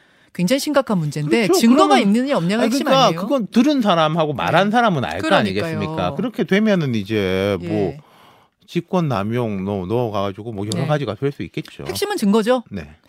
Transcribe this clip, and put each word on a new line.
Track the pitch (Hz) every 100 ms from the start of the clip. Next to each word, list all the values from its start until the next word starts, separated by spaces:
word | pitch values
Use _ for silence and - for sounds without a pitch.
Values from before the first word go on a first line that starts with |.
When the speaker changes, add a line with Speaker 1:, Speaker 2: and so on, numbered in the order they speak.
| _ _ _
Speaker 1:
굉장히 | - 180 269
심각한 | 302 277 262 190
문제인데, | 151 151 147 226 196
Speaker 2:
그렇죠. | 359
Speaker 1:
증거가 | 233 269 392 392
Speaker 2:
그러면, | 202
Speaker 1:
있느냐 | 220 269 233
없느냐가 | 170 214
Speaker 2:
아니, | 226
Speaker 1:
핵심 | 277
Speaker 2:
그러니까 | 302 269 226
Speaker 1:
아니에요? | 165
Speaker 2:
그건 | 190 277 190
들은 | 226 269 285
사람하고 | 208 170 151 165 151
말한 | 139 170 160 208
Speaker 1:
네. |
Speaker 2:
사람은 | 233 233 156
알 | 87 85
거 | 311
Speaker 1:
그러니까요. | 175 104 98
Speaker 2:
아니겠습니까? | 101 104 101 160 90
그렇게 | 180 226 233
되면은 | 180 190 214 190 143
이제 | 110 98 110 92 92 98 95
뭐 | 170
Speaker 1:
예. | 107 92 151 - _ - _ _ _
Speaker 2:
직권 | - 175 - 185 160
남용 | 110 101 120 117 101
넣-, | 95 101 90
넣어가지고 | 117 117 104 101 98 110
뭐 | 101 104
여러 | -
Speaker 1:
네. | 135
Speaker 2:
가지가 | 151 113 104
될 | 139
수 | -
있겠죠. | 82 - - - 71
Speaker 1:
핵심은 | 190 403 392
증거죠. | 202 220 214 254 -
Speaker 2:
네. | 95 73 -